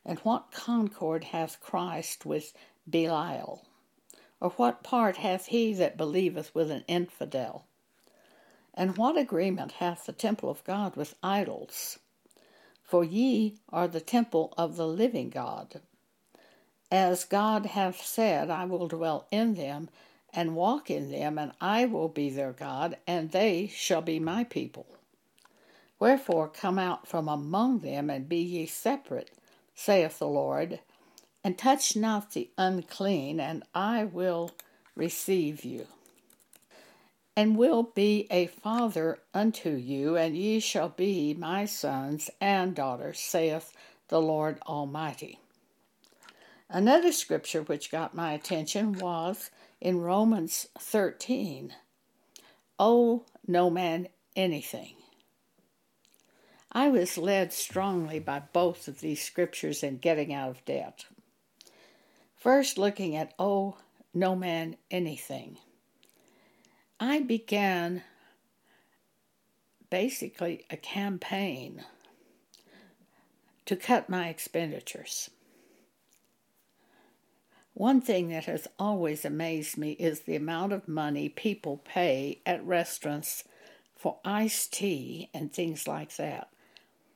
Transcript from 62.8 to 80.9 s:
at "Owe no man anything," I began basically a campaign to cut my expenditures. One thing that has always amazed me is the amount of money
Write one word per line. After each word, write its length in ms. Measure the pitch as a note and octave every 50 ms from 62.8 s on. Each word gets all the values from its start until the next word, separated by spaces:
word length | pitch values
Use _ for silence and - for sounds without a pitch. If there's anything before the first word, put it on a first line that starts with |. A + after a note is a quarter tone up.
| G3+ G#3 G3+ G3+ F#3+ E3 D3+
at 180 | D#3 D#3+ - - -
"Owe 380 | F#3 G3+ G3 G3 G3 G3 - - - _ _ _ - _ -
no 220 | F3 F#3+ F#3 F#3+
man 420 | F#3 F#3 F3 E3 E3 E3 E3 - - _ _
anything," 640 | F3+ F3+ F3 D3+ C#3 - - - C3+ B2+ - - - - - _ _ _ _ _ _ _ _ _ _ _ _ _ _ _ _ _ _ _ _ _ _ _ _ _ _ -
I 200 | A3 B3+ D4 D#4
began 840 | C4+ A#3+ A3+ A3+ A3+ - G3+ G#3 G3+ G3 F3+ F3 E3+ F3 F3+ F3 - - _ _ _ _ _ _ _ _ _ _ _ _ _ _ _ _ _ _ _ _ _ _ _ _ _ _ _ _ _ _ _ _ _ _ _ _
basically 760 | F3+ F#3 G#3+ C4 - - - - - - F3 F3 E3 - - -
a 80 | D#3+
campaign 1080 | - - - - G3+ G3+ G3+ F#3+ F3 - - G3 F#3+ G3+ F3+ C3+ C3 A#2+ - - - - - - _ _ _ _ _ _ _ _ _ _ _ - _ _ _ - - - - _ _ _ _ _ _ _ _ _ _ _ _ _ _ _
to 100 | - G3
cut 320 | F3+ - - B3 G#3+ -
my 220 | - F#3 F3+ E3+ E3+
expenditures. 1040 | E3 - - - - E3 E3+ D3+ C#3+ - - - - - - - - - - - - _ _ _ _ _ _ _ _ _ _ _ _ _ _ _ _ _ _ _ _ _ _ _ _ _ _ _ _ _ _ _ _ _ _ _ _ _ _ _ _ _ _ _ _ _ _ _ _
One 280 | - G3+ B3+ C#4 B3
thing 280 | B3 - G3+ F3+ F3 E3+
that 160 | E3 D#3+ -
has 220 | - E3 D#3 - - -
always 480 | - G3 G#3+ G#3 F#3 E3 D3+ D3+ D#3 -
amazed 500 | D3 D3 D#3 E3 E3 E3 D#3 D3+ D3+ -
me 180 | D#3 D3+ D3+ D3
is 280 | - E3+ D#3+ D3+ D3+
the 140 | - E3 D#3+
amount 380 | D3 D3+ D#3+ E3 E3 F#3 G3+ G3+
of 140 | G3 -
money 420 | D#3